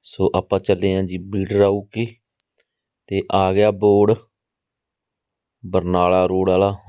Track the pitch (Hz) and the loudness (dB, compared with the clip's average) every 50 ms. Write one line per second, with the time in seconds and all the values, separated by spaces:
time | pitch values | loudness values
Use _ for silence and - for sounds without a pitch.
0 | _ - - - 98 - - 92 92 _ - 95 - - 101 87 92 101 95 95 | _ -14 -6 -2 -2 0 0 -2 -2 _ -4 -4 0 -2 -2 0 0 -2 -2 -2
1 | 95 90 92 90 90 95 98 101 98 92 104 101 101 98 98 101 101 _ - 113 | -4 -4 -8 -10 -12 -8 -6 -6 -6 -2 0 2 2 2 2 -2 -6 _ -8 -8
2 | 117 117 - _ _ _ _ _ _ _ _ _ _ _ _ _ _ _ _ _ | -8 -8 -10 _ _ _ _ _ _ _ _ _ _ _ _ _ _ _ _ _
3 | _ _ 98 98 - - - 98 95 95 95 98 104 107 101 95 104 104 101 101 | _ _ -6 -6 -4 -2 -2 0 0 2 2 2 2 2 0 2 2 2 4 4
4 | 104 101 113 - _ _ _ _ _ _ _ _ _ _ _ _ _ _ _ _ | 4 2 2 -2 _ _ _ _ _ _ _ _ _ _ _ _ _ _ _ _
5 | _ _ _ _ _ _ _ _ _ _ _ _ - 92 92 95 85 90 90 90 | _ _ _ _ _ _ _ _ _ _ _ _ -16 -4 -4 -2 -2 0 0 2
6 | 90 90 92 92 92 92 92 92 95 95 90 92 98 101 98 98 _ | 2 2 4 2 2 2 0 0 0 0 2 2 2 0 -2 -6 _